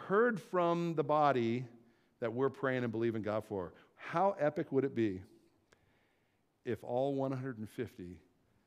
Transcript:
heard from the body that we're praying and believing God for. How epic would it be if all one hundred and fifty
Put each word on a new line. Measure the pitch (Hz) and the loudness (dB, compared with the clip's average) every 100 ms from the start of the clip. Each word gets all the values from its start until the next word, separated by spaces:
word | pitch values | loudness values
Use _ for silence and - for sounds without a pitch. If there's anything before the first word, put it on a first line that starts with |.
| - | 0
heard | 202 240 190 | 4 4 0
from | - 180 170 170 170 156 | -2 2 4 2 0 0
the | |
body | 147 151 143 127 113 120 127 - - _ _ - | 2 4 6 4 2 0 -4 -14 -20 _ _ -6
that | 117 | -4
we're | 120 135 | 0 0
praying | 135 135 127 | 0 0 0
and | 120 | -2
believing | 110 117 110 | 0 0 0
God | 104 107 - | -2 -2 -2
for. | 101 85 - - - | -6 -6 -12 -20 -16
How | - 165 196 - | -6 0 0 2
epic | 147 160 - | -2 -2 0
would | 135 | 0
it | 135 117 | 0 0
be | 107 92 92 - _ _ _ _ _ _ _ _ _ _ _ _ 127 | 0 -2 -10 -20 _ _ _ _ _ _ _ _ _ _ _ _ -6
if | 104 | -6
all | - 123 139 | -2 -2 0
one | 135 135 | 0 -2
hundred | 131 135 110 | -4 -6 -8
and | 107 | -10
fifty | - 110 - 87 90 _ _ _ _ | -8 -8 -8 -14 -16 _ _ _ _